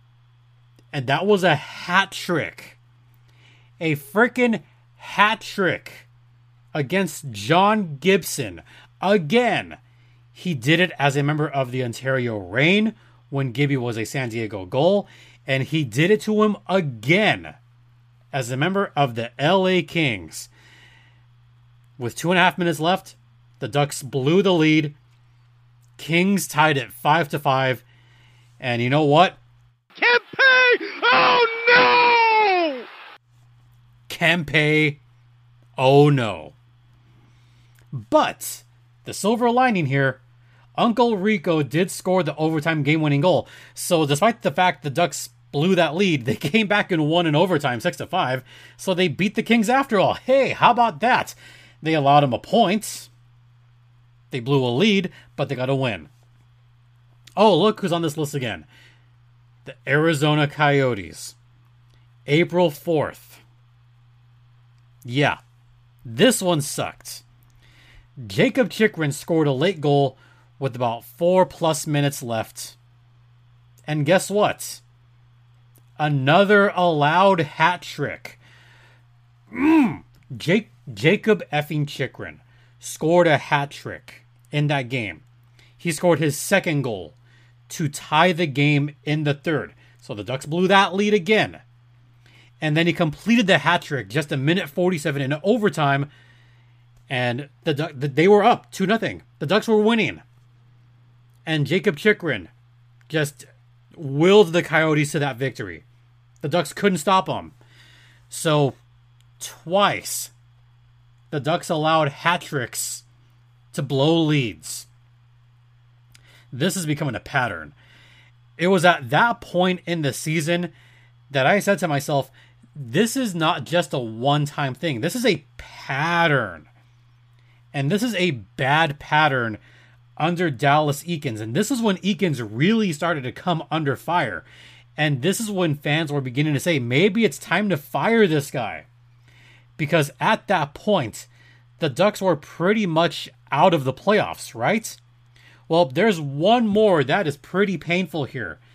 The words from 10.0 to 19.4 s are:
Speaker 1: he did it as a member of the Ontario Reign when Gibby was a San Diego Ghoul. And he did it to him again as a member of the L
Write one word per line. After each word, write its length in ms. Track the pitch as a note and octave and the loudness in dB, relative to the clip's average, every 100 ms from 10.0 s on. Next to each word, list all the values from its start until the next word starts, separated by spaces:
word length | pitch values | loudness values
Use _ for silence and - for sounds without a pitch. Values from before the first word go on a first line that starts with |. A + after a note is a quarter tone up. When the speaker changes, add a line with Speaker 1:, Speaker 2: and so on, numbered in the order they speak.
| _ _ _ | _ _ _
Speaker 1:
he 220 | - F#3 | -10 -6
did 260 | C#3+ A#2 E3 | -4 2 2
it 120 | F3+ D#3 | 2 0
as 180 | C#3 C#3 | -2 0
a 80 | |
member 240 | C#3+ D3+ D3 | -2 -2 -2
of 240 | C#3 B2+ | -4 -4
the 120 | B2+ | -4
Ontario 540 | A#2+ A2 C3 C3 A#2+ G#2+ | -6 -6 -4 -2 -2 -6
Reign 580 | F2+ A2+ D#3 G3+ A3 - _ _ - | -4 0 2 2 0 -4 _ _ -8
when 220 | C#3 C3+ | -6 -4
Gibby 260 | A#2 C#3+ C#3 | -2 0 0
was 200 | A#2+ A2+ | -4 -6
a 80 | G#2+ | -6
San 240 | C#3+ B2+ | -6 -6
Diego 360 | A2+ A2 G#2 F#2 | -6 -8 -8 -6
Ghoul. 420 | B2+ E3 G3+ - - - _ - | 0 2 2 -2 -18 -20 _ -4
And 180 | C3+ | -4
he 200 | B2+ D#3+ | -2 -4
did 280 | C3 A2 E3+ | -2 0 2
it 100 | G#3+ | 2
to 220 | G#3+ G#3+ | 0 2
him 140 | G#3+ G3 - | 2 0 -2
again 880 | F#3+ D3+ A#2 A#2 F#3 G3+ G#2+ D#2+ - _ _ _ _ _ _ _ | -2 -2 -6 0 2 2 -2 -6 -20 _ _ _ _ _ _ _
as 200 | C3+ A#2 | -6 -4
a 60 | C3 | -2
member 340 | E3 G3 G3 D#3 | -2 0 -2 0
of 200 | C#3+ A#2 | -2 -2
the 160 | A#2 | -8
L 280 | - | -2